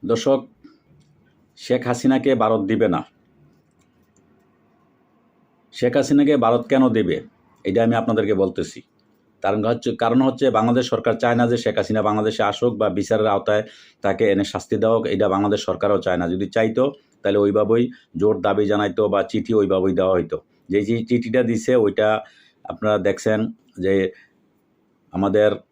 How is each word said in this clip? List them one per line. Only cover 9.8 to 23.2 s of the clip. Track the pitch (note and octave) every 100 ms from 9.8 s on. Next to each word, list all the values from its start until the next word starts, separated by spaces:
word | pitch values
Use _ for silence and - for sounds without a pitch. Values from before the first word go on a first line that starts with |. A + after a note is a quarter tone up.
| - F2+
কারণ | A2+ A#2+
হচ্ছে | C3 B2 C3+
বাংলাদেশ | G#2+ A2+ A#2+ B2
সরকার | A2+ -
চায় | A2 B2 A#2+
না | A#2+
যে | A#2
শেখ | A2+ G#2+
হাসিনা | G2+ G#2+
বাংলাদেশে | G#2 G#2 G#2+ G#2+
আসুক | G#2 G2+ A#2+ G#2
বা | G#2+
বিচারের | F#2 F#2+ A2 G#2+
আওতায় | G2 F#2+ G#2 G#2+ - - _
তাকে | G2+ F#2+ A2
এনে | G2
শাস্তি | G2 G2 - G#2+
দেওয়া | A2 A2+
হোক, | -
এটা | F#2+ G#2
বাংলাদেশ | F#2+ G#2 G2+
সরকারও | - F2+ G2+ G2+
চায় | F#2 F2
না। | F2
যদি | F#2 G2
চাইতো, | - A2 A2+ C3+ C#3 _ _
তাহলে | G2+ G2+
ওইভাবেই | G2+ G#2 G2+ A2+ B2 - _ -
জোর | G#2 G#2+
দাবি | F#2+ G2+ G2+
জানাইতো | G#2 G#2 F#2 G#2
বা | G2+
চিঠি | F#2+ A2 -
ওইভাবেই | A2 G2 F#2+ F#2+
দেওয়া | F#2 F#2+
হইতো। | F#2 D#2+ - _ _ _
যে, | G2
যে | G#2 A#2 A2+
চিঠিটা | B2 A#2+ A#2+
দিছে, | A#2 A2+ A2+ B2+
ওইটা | G#2 G2 G#2+ G#2+ - _ _ _
আপনারা | - - G#2+ G#2+
দেখছেন | F#2+ F#2+